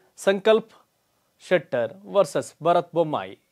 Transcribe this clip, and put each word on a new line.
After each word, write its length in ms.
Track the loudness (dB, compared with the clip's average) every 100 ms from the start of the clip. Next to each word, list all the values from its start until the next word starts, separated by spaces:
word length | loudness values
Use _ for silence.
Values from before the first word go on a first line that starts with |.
| _ -4
ಸಂಕಲ್ಪ್ 560 | -2 0 2 2 0 _ _ _ _ _ _ _ -2
ಶೆಟ್ಟರ್ 440 | -2 0 -4 -4 -8 -2
ವರ್ಸಸ್ 480 | 0 0 -2 -8 -4
ಭರತ್ 280 | 0 0 0
ಬೊಮ್ಮಾಯಿ 440 | -4 -2 -4 -8 -16 _